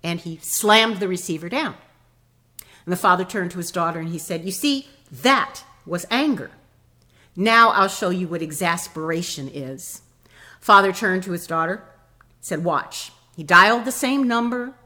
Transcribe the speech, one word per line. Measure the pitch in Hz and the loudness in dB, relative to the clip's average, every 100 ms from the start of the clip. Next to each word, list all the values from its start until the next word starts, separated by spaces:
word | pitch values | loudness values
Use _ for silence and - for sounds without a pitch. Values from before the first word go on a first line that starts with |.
And | 170 170 | -6 -6
he | 170 160 | -8 -12
slammed | - - 208 214 226 196 | -6 -2 4 6 4 0
the | 196 | -4
receiver | 180 - 160 175 | -4 -4 -8 -4
down. | 254 277 - _ _ _ _ _ _ _ - _ - | -4 -4 -8 _ _ _ _ _ _ _ -20 _ -16
And | - | -6
the | 175 | 0
father | 202 180 | 4 2
turned | 185 214 175 | 0 -4 -4
to | 180 | -6
his | 170 | -8
daughter | 180 165 165 | -4 -4 -4
and | 165 | -8
he | 170 | -8
said, | - 165 | -6 -8
"You | 175 | -6
see, | 185 285 277 - _ _ | -2 -2 -2 -6 _ _
that | 123 247 269 - - - _ - | -2 2 2 0 -8 -20 _ -8
was | 175 - | -8 -2
anger. | 233 302 240 - - _ _ _ _ _ _ _ - | 0 0 -2 -6 -18 _ _ _ _ _ _ _ -2
Now | 214 226 226 | 4 8 6
I'll | - 196 | 6 2
show | - 190 | 0 -2
you | 180 180 | -2 -4
what | 170 | -6
exasperation | 160 147 175 170 - 160 160 165 175 - 135 | -6 -2 -2 -2 -6 -8 -6 -4 -6 -8 -10
is." | 143 131 135 - - _ _ _ - - - | -10 -12 -12 -14 -18 _ _ _ -20 -20 -10
Father | - 202 196 | 6 6 6
turned | 185 208 185 | 0 -2 -2
to | 185 | -4
his | 175 - | -8 -4
daughter, | 165 165 202 - _ _ _ _ _ | -2 -2 -4 -12 _ _ _ _ _
said, | - 156 | -8 -4
"Watch." | 170 147 - - - _ _ - | -2 -2 -4 -14 -14 _ _ -16
He | |
dialed | 151 175 202 233 | 4 6 6 4
the | 240 | -2
same | - 262 277 254 | -4 -2 0 0
number | 233 233 247 247 - | 0 -2 -4 -8 -14